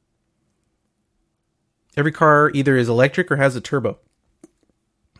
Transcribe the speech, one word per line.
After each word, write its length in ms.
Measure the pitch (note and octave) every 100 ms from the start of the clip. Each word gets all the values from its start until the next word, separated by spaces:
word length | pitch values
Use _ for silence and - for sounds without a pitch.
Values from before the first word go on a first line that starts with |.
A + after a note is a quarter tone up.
| _ _ _ _ _ _ _ _ _ _ _ _ _ _ _ _ _ _ _ -
Every 140 | D3+
car 400 | D#3 D#3 D3 D3+
either 240 | C#3 C3+ C3
is 120 | A#2+
electric 420 | A#2 C3+ F#3 F3+
or 40 | C#3
has 200 | C3+ B2
a 60 |
turbo 380 | - C#3+ A2+ G2 _ _ _ _ - _ _ _ _ _ _ _